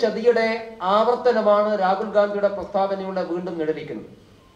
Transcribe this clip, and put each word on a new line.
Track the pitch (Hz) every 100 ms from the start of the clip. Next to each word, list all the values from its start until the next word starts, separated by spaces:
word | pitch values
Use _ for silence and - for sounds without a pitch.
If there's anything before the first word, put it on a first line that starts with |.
ചതിയുടെ | 220 196 240 226 226 226 - - 180 208
ആവർത്തനമാണ് | 226 247 247 220 208 208 208 208
രാഹുൽ | 185 190 214 202
ഗാന്ധിയുടെ | 208 202 202 196
പ്രസ്താവനയുടെ | 170 196 196 190 190 185 170
വീണ്ടും | 175 180 170
നിഴലിക്കുന്നത്. | 156 151 151 110 - - - - _